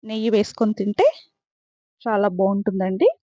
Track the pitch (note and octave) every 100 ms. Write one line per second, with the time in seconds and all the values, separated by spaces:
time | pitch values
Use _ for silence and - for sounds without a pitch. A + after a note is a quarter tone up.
0 | A3 A3 A3 G#3 G#3+ - A3 G#3+ G3+ -
1 | C#5 - _ _ _ _ _ _ _ _
2 | - G#3+ G3+ F3+ G3 G3+ G3+ F#3+ F#3+ F#3+
3 | G#4 E5+